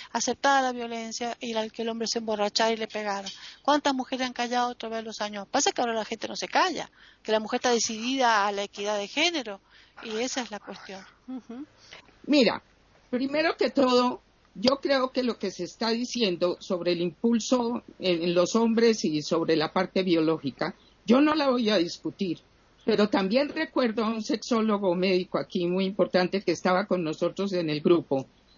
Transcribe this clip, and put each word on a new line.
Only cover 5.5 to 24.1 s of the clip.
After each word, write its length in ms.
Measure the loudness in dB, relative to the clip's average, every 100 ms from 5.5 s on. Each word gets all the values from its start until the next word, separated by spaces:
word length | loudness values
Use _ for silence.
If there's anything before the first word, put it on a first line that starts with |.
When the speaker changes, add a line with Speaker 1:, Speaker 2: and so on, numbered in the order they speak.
Speaker 1:
Pasa 220 | 0 2
que 80 | 2
ahora 140 | 0
la 100 | 0
gente 240 | -4 -6 -8
no 80 | -8
se 100 | -2
calla, 440 | 2 2 0 -8 _ -20 _
que 100 | 0
la 80 | 0
mujer 180 | 2 0
está 120 | 2
decidida 760 | 2 0 -4 -2 2 4 4 2
a 60 |
la 120 | -2
equidad 340 | -6 -6 -4 -4
de 100 | -4
género, 520 | 0 0 0 -6 -12 _ -20 -20 -16
y 60 | -8 -4
esa 220 | -4 -4
es 80 | -6
la 80 | -10
cuestión. 420 | -14 -16 -16 -16 -18 _ -14
Speaker 2:
Ujú. 380 | -14 -12 -14 -16 _ -20 -20 -20 _ 2
Speaker 3:
Mira, 360 | 4 4 2 -8 _ _ _ _
primero 480 | -4 -2 0 0 0
que 140 | 0
todo, 500 | 2 4 4 2 -2 _ _ _
yo 260 | -2 0 2
creo 300 | 2 0 0
que 120 | -2
lo 160 | -2 -2
que 120 | -6
se 140 | -6
está 240 | -8 -4 -2
diciendo 680 | -2 -4 -2 0 0 0 -2
sobre 320 | -4 -2 0
el 80 | 0
impulso 800 | -2 -2 0 0 2 0 0 -6 -10 -6
en, 240 | -2 0
en 100 | 2
los 200 | 2 2 4
hombres 480 | 2 4 4 4 0
y 160 | -2
sobre 340 | 0 0 2 2
la 160 | 2
parte 300 | 0 0 0
biológica, 760 | 2 4 2 0 -2 -4 -6 -6 _ _ 2
yo 160 | 4
no 120 | 6
la 160 | 4 2
voy 200 | 2 2
a 80 | 2
discutir, 640 | 0 -4 -8 -4 -4 -6 _ _ _ _
pero 240 | 0 2 2
también 400 | 2 2 2 0
recuerdo 560 | -2 -4 0 0 0
a 40 |
un 140 | -2